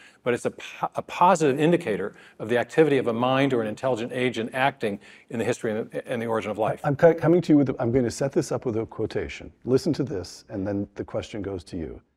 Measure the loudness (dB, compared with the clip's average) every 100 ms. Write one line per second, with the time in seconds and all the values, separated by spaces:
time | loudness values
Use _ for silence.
0 | -20 _ -2 -2 -2 -8 -16 -8 -6 -6
1 | -6 4 6 6 4 2 2 2 0 -4
2 | -6 -10 -20 -10 0 0 2 4 4 4
3 | 2 0 2 2 2 2 -2 -4 -2 -2
4 | -4 -2 -2 -2 -4 0 0 0 -4 -4
5 | -12 -20 -10 -4 -2 -2 -2 -4 -6 -8
6 | -6 -6 -2 -4 -4 -2 -2 -2 -2 4
7 | 4 6 4 4 6 6 6 0 0 2
8 | 0 -2 -2 0 -2 -4 -4 -4 -4 -6
9 | -4 -4 -6 -10 -16 -10 0 2 2 -2
10 | -2 -6 -8 -14 -12 -6 -4 -4 -6 -8
11 | -8 -8 -8 -8 -8 -8 -8 -8 -8 -10
12 | _